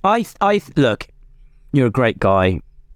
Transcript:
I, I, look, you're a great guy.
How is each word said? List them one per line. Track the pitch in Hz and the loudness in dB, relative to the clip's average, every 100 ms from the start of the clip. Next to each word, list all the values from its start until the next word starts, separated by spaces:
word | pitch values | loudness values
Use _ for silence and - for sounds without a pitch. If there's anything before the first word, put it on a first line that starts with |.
I, | 190 226 - - | -2 -2 -4 -4
I, | 202 208 - - | -2 -2 -4 0
look, | 127 104 - - - - - - - | 0 -2 -10 -20 -20 -20 -20 -20 -4
you're | 139 123 | 0 0
a | |
great | 117 117 98 | 0 -2 0
guy. | 98 98 92 90 - - - | 0 2 2 -2 -10 -20 -20